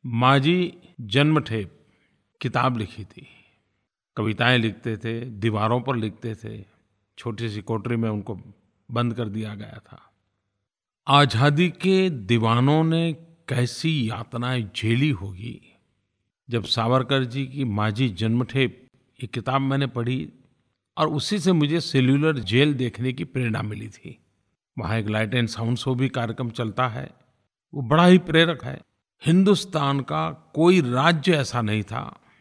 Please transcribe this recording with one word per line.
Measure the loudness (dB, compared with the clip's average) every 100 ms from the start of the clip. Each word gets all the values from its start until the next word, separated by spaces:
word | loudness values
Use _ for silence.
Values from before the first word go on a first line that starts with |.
| -6
माझी | 2 4 4 4 2 0 -8 -20 -16
जन्मठेप | -2 2 4 2 0 -6 -6 _ _ _ _ _ _ _
किताब | -4 0 0 -2
लिखी | -6 -10
थी। | -18 -18 -20 -20 _ _ _ _ _ _ _ -4
कविताएं | -4 0 2 2
लिखते | 0 -4 -8 -6
थे, | -6 -8
दीवारों | -10 -4 -2 0 0 0
पर | -2 -4
लिखते | -4 -6 -10
थे। | -10 -12 -14 -18 _ _ _ _ -12
छोटी | -10 -6 -6
सी | -8
कोठरी | -4 -4 -2 -2
में | 0
उनको | -2 -6 -12 -14 -20 _ _ -6
बंद | -2 -2
कर | -2 -6
दिया | -6 -8
गया | -12 -16 -18 _
था। | -20 _ _ _ _ _ _ _ _ _ _ 2
आज़ादी | 4 4 4 2 4 0
के | 0 0 2 2
दीवानों | -2 -2 0 2 4 4 4
ने | 2 0 -2 -6 -14 _ -6
कैसी | -2 -2 -2 -2 0 -2
यातनाएं | -4 -8 -6 -4 -4 -4 -4
झेली | 0 2 2
होगी। | 0 -6 -12 -14 -16 _ _ _ _ _ _ _ _ -6
जब | -6
सावरकर | -2 -2 2 2 2 -2
जी | -2 -4 -8
की | -6
माझी | -4 -2 -2 0 -2
जन्मठेप, | 0 0 0 0 0 0 -2 _ _ _ -16
ये | -10
किताब | -8 -2 -2
मैंने | 0 0 -2
पढ़ी | -2 -4 -4 -6 _ _ _ _ _ _ -2
और | 0
उसी | 0 -2 0
से | 2
मुझे | 4 2 0
सेल्युलर | 0 2 4 4 2 0
जेल | 0 2 4
देखने | 2 -4 -2 -6
की | -4
प्रेरणा | -6 -4 -2 -2
मिली | -4 -8 -14
थी। | -16 -18 -20 _ _ _ _ _ -8
वहाँ | -4 -2
एक | -2
लाइट | -2 0
and | 0 -2
साउंड | -2 -2 -2
शो | -2
भी | 0 0
कार्यक्रम | -2 -6 -4 -8
चलता | -6 -6 -2 -4
है, | -4 -12 _ _ _ _ _ _
वो | -8
बड़ा | 2 6 8
ही | 8
प्रेरक | 6 4 4 0
है। | -10 -12 _ _ _ _ 2
हिंदुस्तान | 4 6 4 0 -4 -2 -2
का | -2 -4 -4
कोई | -8 _ 4 6 6
राज्य | 4 2 2 2 2 0
ऐसा | 0 -2
नहीं | 0 -2
था, | -2 -8 -10 -16 _ _